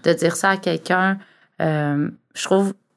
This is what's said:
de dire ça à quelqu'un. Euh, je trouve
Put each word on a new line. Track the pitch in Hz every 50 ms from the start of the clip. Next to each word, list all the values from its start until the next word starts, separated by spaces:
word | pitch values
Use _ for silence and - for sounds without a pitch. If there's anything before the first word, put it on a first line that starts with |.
| -
de | 170
dire | 165 165 - 165 170
ça | - - 196
à | 190
quelqu'un. | 190 - 180 165 160 - - 185 185 190 190 196 196 - - _ _ _ _ _ -
Euh, | 160 160 156 151 147 147 143 147 147 - - - _ _ _
je | - -
trouve | - 190 196 196 196 - - _ _ _